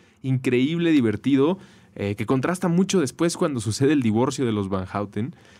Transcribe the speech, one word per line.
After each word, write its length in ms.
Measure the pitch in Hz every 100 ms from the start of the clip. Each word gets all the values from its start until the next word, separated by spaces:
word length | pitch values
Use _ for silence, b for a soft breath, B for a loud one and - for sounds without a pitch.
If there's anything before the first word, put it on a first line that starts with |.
| B B
increíble, 720 | 131 131 135 123 139 170 165
divertido, 640 | 151 113 101 131 139 151 185 B B B
eh, 200 | 95 101
que 100 | 104
contrasta 420 | 107 131 151 180 180
mucho 320 | 170 190 190
después 380 | 131 - 170 -
cuando 240 | 170 123
sucede 320 | 107 - 135
el 100 | 151
divorcio 420 | 113 107 131 139
de 60 | 120
los 160 | 104 95
Van 180 | 95
Houten, 480 | 90 101 101 104 135 B B